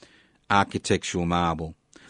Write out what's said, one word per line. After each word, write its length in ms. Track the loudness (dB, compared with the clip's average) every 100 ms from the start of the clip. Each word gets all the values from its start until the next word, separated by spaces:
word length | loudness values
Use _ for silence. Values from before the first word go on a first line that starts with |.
| -20 _ _ _ 0
Architectural 760 | 2 2 -2 0 -2 0 -2 0
marble. 480 | 0 0 -2 -8 -12 _ -20 -12